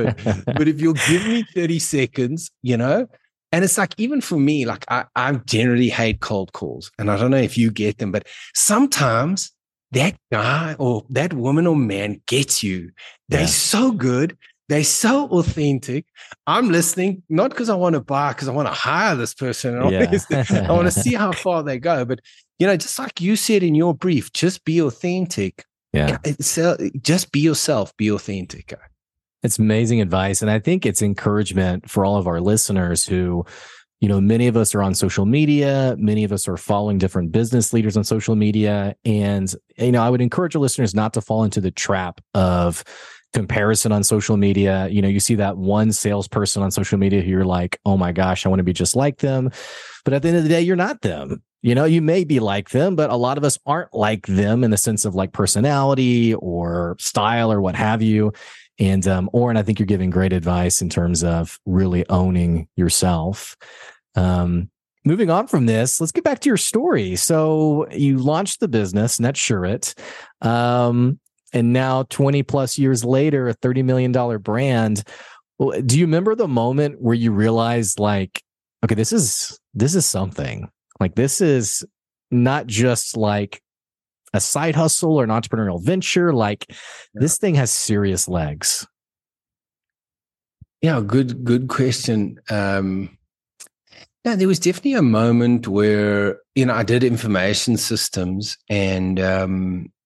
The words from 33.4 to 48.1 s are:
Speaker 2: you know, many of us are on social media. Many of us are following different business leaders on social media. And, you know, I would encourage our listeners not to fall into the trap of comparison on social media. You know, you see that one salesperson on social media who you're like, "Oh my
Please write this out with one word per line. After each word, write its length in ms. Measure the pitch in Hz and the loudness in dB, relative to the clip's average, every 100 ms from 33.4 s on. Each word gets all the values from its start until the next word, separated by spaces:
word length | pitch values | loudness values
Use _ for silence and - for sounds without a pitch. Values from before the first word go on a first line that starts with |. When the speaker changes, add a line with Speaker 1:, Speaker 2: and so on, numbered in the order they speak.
| - - - - _ - | -6 -12 -20 -20 _ -2
Speaker 2:
you 80 | 101 | 0
know, 100 | 98 | 2
many 280 | 196 113 123 | 4 4 2
of 100 | 113 | 2
us 160 | 107 | 2
are 80 | 101 | 0
on 140 | 95 92 | 0 0
social 300 | 95 - 101 | -2 0 0
media. 680 | 143 151 147 139 139 131 117 | 2 2 2 2 2 0 0
Many 240 | 107 107 | 0 0
of 80 | 104 | 0
us 160 | 101 - | -2 -4
are 100 | 87 | -6
following 400 | - 104 104 98 | -2 -2 0 0
different 340 | 92 92 85 | 0 -2 -2
business 400 | 101 117 123 110 | -2 0 0 0
leaders 240 | 117 107 104 | 0 0 0
on 80 | |
social 320 | 98 110 107 107 | 0 -2 0 0
media. 600 | 107 107 107 104 98 - 117 | 2 2 2 0 -2 -4 -2
And, 480 | 104 101 101 185 - _ - | 0 0 -2 -4 -8 _ -4
you 140 | 123 | 2
know, 100 | 123 | 4
I 80 | 117 | 4
would 100 | 123 | 2
encourage 360 | 123 - 175 160 | 0 0 -2 0
our 60 | |
listeners 340 | 135 - 110 104 | 0 0 -2 0
not 180 | 110 | -2
to 80 | 113 | -2
fall 220 | - 110 | -2 0
into 180 | 107 107 | 0 0
the 80 | 92 | -4
trap 500 | - - 95 90 - - | -4 -2 -2 -4 -10 -4
of 500 | 101 92 90 87 82 - - - - _ | 0 2 2 0 -2 -10 -20 -20 -20 _
comparison 580 | - 95 107 104 110 110 | -6 -2 0 2 2 2
on 120 | 104 | 2
social 320 | 98 107 - 104 | 2 0 2 2
media. 520 | 101 98 98 95 95 | 2 2 2 0 0
You 120 | 104 | 0
know, 60 | 98 | 2
you 120 | 101 | 2
see 160 | - 110 | 0 0
that 220 | 98 95 | 0 -2
one 340 | 95 104 110 | 0 2 2
salesperson 720 | 101 101 101 98 107 101 104 | 0 -2 -2 -2 -2 -2 -2
on 80 | 98 | -2
social 260 | 101 95 101 | -2 -2 0
media 240 | 98 101 | 2 2
who 80 | 87 | 0
you're 160 | 92 92 | 0 0
like, 340 | 90 90 - 101 | 0 -2 -4 0
"Oh 120 | 95 | 0
my 140 | 90 | 0